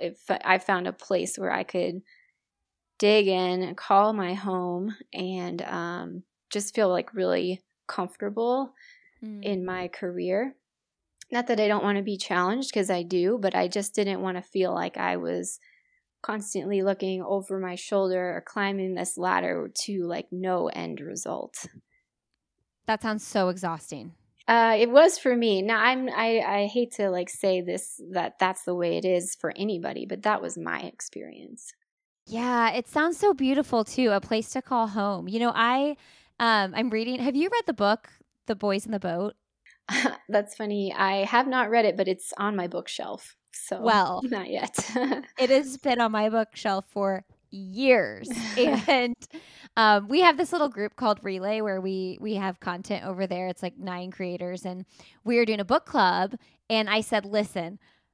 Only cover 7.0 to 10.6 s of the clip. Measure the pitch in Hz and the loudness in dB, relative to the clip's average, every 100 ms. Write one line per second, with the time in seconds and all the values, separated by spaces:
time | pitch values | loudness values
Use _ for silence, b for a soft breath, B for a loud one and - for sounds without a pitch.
7 | - 220 180 180 180 185 _ _ - - | -2 -2 0 0 0 -6 _ _ -12 -6
8 | 180 - 202 208 233 254 262 b b b | -6 -6 -8 -2 0 0 -2 b b b
9 | b b 220 208 202 196 180 185 180 - | b b -14 -10 -6 -4 -4 -6 -8 -8
10 | 180 180 180 190 262 - | -8 -4 -2 0 -2 -6